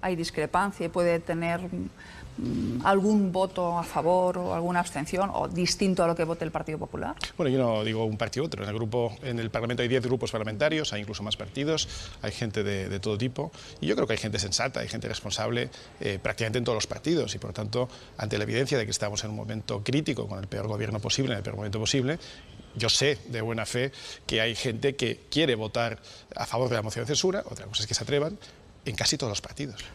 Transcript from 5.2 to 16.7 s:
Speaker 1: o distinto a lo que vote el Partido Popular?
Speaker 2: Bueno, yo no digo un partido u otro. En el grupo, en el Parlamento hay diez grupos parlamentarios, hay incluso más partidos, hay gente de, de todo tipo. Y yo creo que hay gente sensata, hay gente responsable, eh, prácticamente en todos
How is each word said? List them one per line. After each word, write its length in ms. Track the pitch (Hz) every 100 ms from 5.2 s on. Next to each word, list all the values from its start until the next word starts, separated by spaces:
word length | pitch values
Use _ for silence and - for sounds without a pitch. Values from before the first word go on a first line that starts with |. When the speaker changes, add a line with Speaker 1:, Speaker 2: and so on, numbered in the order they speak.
| 196
Speaker 1:
o 160 | - 143
distinto 560 | 170 175 - 196 180
a 20 | 170
lo 80 |
que 100 | 170
vote 200 | 160 165
el 60 | 160
Partido 280 | 160 156 156
Popular? 380 | 147 - - - - -
Speaker 2:
Bueno, 140 | 156
yo 80 | 131
no 240 | 123 110
digo 220 | 107 110
un 140 | 110 107
partido 260 | 113 117
u 20 | 160
otro. 160 | 101
En 60 | 101
el 60 |
grupo, 420 | 107 117 120 117 110
en 160 | 139 120
el 120 | 113
Parlamento 320 | 117 117 120
hay 60 | 120
diez 160 | 127
grupos 260 | 123 123 117
parlamentarios, 640 | 113 107 107 151 156 151
hay 80 | 104
incluso 220 | 104 104
más 140 | 104 107
partidos, 520 | 101 - 143 156 - - - -
hay 100 | 104
gente 300 | - 117 104
de, 260 | 101 98 95
de 100 | 98
todo 160 | 107 104
tipo. 360 | 123 123 156 - - -
Y 60 | 151
yo 80 | 220
creo 100 | 113
que 60 |
hay 60 | 110
gente 200 | 113 104
sensata, 420 | 98 98 127 123
hay 80 | 117
gente 200 | 117 113
responsable, 600 | 110 107 98 110 120 127 - - -
eh, 200 | - 98
prácticamente 360 | 107 107 113 117
en 60 |
todos 120 | 117